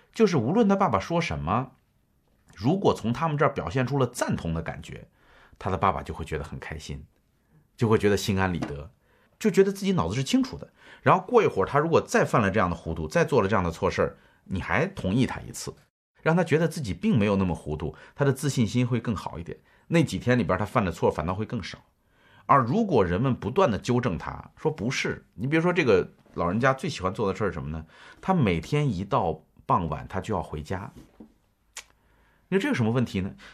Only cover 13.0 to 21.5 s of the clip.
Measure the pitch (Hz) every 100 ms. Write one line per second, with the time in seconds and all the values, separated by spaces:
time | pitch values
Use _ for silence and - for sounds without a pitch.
13 | 78 170 156 131 98 104 87 82 92 -
14 | 85 - _ _ - 90 73 92 185 -
15 | 92 113 131 - - - - - _ _
16 | _ _ 156 170 170 156 160 160 117 -
17 | 220 147 104 98 92 80 76 76 69 -
18 | - - 139 135 147 131 104 120 123 123
19 | 123 98 - 76 85 - _ _ - 165
20 | - 95 - 123 90 92 104 127 95 82
21 | 110 - 80 95 107